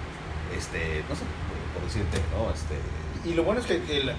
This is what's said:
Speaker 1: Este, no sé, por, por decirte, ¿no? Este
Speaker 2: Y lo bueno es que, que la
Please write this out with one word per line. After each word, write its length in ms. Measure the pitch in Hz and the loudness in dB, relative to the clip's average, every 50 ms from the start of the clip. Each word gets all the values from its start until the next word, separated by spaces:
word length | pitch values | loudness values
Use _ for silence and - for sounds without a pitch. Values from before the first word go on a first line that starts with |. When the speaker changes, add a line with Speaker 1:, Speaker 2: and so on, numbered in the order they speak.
| - - - - - - 78 78 78 78 - | -6 -6 -6 -6 -6 -6 -4 -4 -4 -2 -2
Speaker 1:
Este, 460 | 80 - - 82 82 82 80 80 78 78 - | -4 -4 -2 -2 0 0 0 0 0 0 -2
no 60 | - | -2
sé, 80 | 80 80 80 - - - - | -2 -2 -4 -4 -4 -4 -4
por, 80 | - - - - - - | -2 -4 -4 -4 -4 -4
por 20 | - | -2
decirte, 300 | - - - - 80 80 80 78 78 | -2 0 0 2 2 2 2 2 2
¿no? 180 | 82 101 80 78 80 | 2 2 2 2 0
Este 220 | - - - 82 76 - - - - - - - - - 165 | 0 -2 -2 -2 -2 -2 -2 -4 -4 -4 -4 -4 -2 -2 2
Speaker 2:
Y 40 | 170 | 4
lo 100 | 160 165 | 4 6
bueno 160 | 185 220 247 | 6 4 4
es 60 | 233 | 4
que, 140 | - 180 160 - | 2 2 2 2
que 200 | 147 147 139 135 | 2 2 2 2
la 100 | 131 113 | 2 0